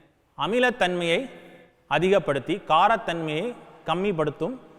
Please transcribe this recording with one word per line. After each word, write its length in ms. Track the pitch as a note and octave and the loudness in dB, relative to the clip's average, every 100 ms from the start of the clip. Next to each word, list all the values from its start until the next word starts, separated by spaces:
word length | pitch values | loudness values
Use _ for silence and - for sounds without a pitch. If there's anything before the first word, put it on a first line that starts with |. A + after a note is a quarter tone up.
| _ _ _ - | _ _ _ -6
அமிலத்தன்மையை 920 | D3+ B3 B3 - F3+ F3+ E3+ F3 C4+ - - - - _ - | -2 2 0 2 0 0 0 -2 -2 -14 -20 -20 -20 _ -4
அதிகப்படுத்தி 680 | D3 F#3 G3 - C#3 C#3+ F#3+ | 0 4 2 2 -4 -2 -6
காரத்தன்மையை 1000 | - D#3+ G#3 A3+ F3+ E3 D#3+ D3+ A#3 A#3 - - - | 2 4 4 2 -2 -6 -4 -4 -6 -10 -18 -14 -4
கம்மிப்படுத்தும் 720 | E3+ G3+ D#3+ D3+ C#3 E3+ C4 - | -2 0 0 -2 -2 -8 -8 -16